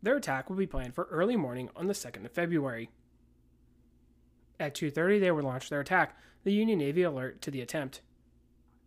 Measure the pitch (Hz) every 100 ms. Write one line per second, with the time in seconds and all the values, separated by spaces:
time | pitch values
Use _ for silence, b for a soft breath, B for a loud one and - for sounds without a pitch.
0 | 196 285 - 131 - 185 196 135 127 123
1 | 185 160 190 240 139 120 127 - 180 196
2 | 123 113 107 - 170 170 135 117 113 _
3 | _ _ _ _ _ _ _ _ _ _
4 | _ _ _ _ _ - 151 - 156 143
5 | 175 208 185 160 139 127 - 147 139 185
6 | 156 - B B - 208 220 202 143 160
7 | 180 135 127 - - 139 120 160 135 -
8 | _ _ _ _ _ _ _ _